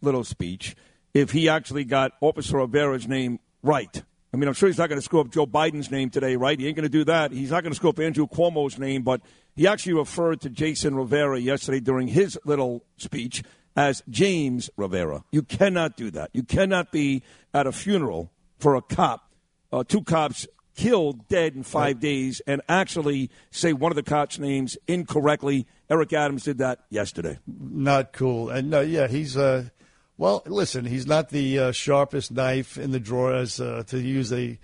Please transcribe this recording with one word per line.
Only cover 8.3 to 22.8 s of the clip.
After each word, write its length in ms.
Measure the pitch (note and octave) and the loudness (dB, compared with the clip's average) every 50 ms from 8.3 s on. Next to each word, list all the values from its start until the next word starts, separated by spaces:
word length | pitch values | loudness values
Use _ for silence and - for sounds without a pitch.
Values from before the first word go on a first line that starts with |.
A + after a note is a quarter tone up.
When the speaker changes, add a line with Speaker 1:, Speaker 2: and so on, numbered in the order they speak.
| - - F3 F3 E3 D3+ C#3+ C3+ - B2 | 2 2 2 2 2 0 -2 -2 -4 -4
Speaker 1:
name, 240 | C3+ C3+ C3+ C3 A#2+ | -4 -2 -2 -2 0
but 180 | B2+ C3 A2+ - _ _ _ _ _ - | 0 0 0 -2 _ _ _ _ _ 0
he 120 | C#3+ E3 | 4 4
actually 260 | G3 G#3+ G3+ - F#3 E3+ | 4 4 2 -2 -2 0
referred 460 | D#3 C#3+ - - F3 E3+ E3 D#3+ D#3 | 0 -2 -2 -2 -2 0 0 0 -2
to 80 | - C3+ | -6 -8
Jason 460 | A#2 - D#3 D#3 D3 - - D3+ C3+ | -4 -2 -2 -2 -2 -2 -2 -2 -2
Rivera 440 | C3+ C3 A2 C#3+ D3 D3 C#3 C3+ B2 | -2 -2 0 2 2 2 2 0 0
yesterday 400 | B2 C3 C#3 C3 - D3+ C3+ C3+ | 0 0 -2 -2 -2 -2 -4 -2
during 280 | A2+ C3+ C3 B2+ B2+ | 0 0 0 0 0
his 320 | B2 A2+ F3+ G3+ E3+ - D#3 - | 2 2 2 2 2 0 -6 -2
little 400 | D3 D3 C#3 C3 B2 A#2+ A#2+ - _ _ | -2 0 0 0 -2 -4 -6 -10 _ _
speech 460 | - - - - C#3 A#2+ B2 - - - - _ _ _ _ - | -16 -14 -10 -8 -6 -6 -6 -8 -10 -12 -14 _ _ _ _ 0
as 260 | - C#3+ C#3 C3 - - - | 2 2 2 2 -2 -6 -4
James 600 | A2 G#2+ G3 G3 F#3 E3 C#3+ C3 B2 B2 - - - | 0 2 2 2 2 2 0 0 -2 -4 -6 -6 -6
Rivera. 460 | - G2+ F#2 F#2+ F2+ E2+ D2+ D2 D2 - _ | -6 -4 -2 -2 0 -2 -2 -4 -6 -6 _
You 120 | - D3+ - | -2 -2 0
cannot 540 | - - - G3 G3 F#3 F3 E3 D3 - | 0 0 2 2 2 2 2 -2 -2 -4
do 120 | - A#2 G#2 | -6 -10 -8
that. 180 | D#2 - D2+ - - | -8 -8 -8 -6 -6
You 100 | B2 A#2+ | -6 -4
cannot 480 | - - F#3+ G3 F#3+ F#3+ F3+ E3+ - | 0 2 2 2 4 2 0 0 0
be 320 | - D#3 C#3+ C#3 C3+ B2+ - - - _ _ _ - | 0 0 2 2 0 -2 -4 -10 -20 _ _ _ 0
at 140 | C#3+ C3+ | 0 0
a 40 | C3 | 0
funeral 600 | - - - G3 G3+ F3+ C#3+ A2 E2+ E2 E2+ - _ _ _ _ _ - | -2 -4 -2 0 0 2 0 -2 -4 -6 -8 -10 _ _ _ _ _ 0
for 160 | - D3 C#3 | 4 4 4
a 60 | A#2+ | 2
cop, 480 | - - - - F3+ C3+ A2 - _ _ _ _ _ _ _ _ _ _ | 0 -2 0 2 2 2 0 -2 _ _ _ _ _ _ _ _ _ _
uh, 120 | - B2+ B2 | -4 -4 -2
two 180 | - - G#3 | 0 0 0
cops 460 | D3+ - E3 D#3+ D3+ C#3 A#2+ - - - - _ _ _ _ | 0 2 2 2 2 0 -2 -6 -12 -14 -16 _ _ _ _
killed, 520 | - F#3+ A#3 A#3+ F#3+ D#3 C#3+ C#3 A2+ - | -2 2 2 4 4 4 2 -2 -4 -6
dead 260 | - G3+ F3 E3 D#3 C3 | -2 0 2 2 0 -2
in 80 | C3 | -6
five 360 | B2+ - - D3+ D3 C#3+ C3+ | -8 -4 -2 0 0 0 0
Speaker 2:
Right. 20 | A2+ | 0
Speaker 1:
days, 420 | D3+ D3 C#3+ C3+ C3 C3 B2 - - | -2 -2 -2 -2 -2 -4 -6 -6 -4
and 140 | C#3+ C#3 C#3+ - | -4 -4 -2 0
actually 600 | - E3+ F#3+ | 2 2 2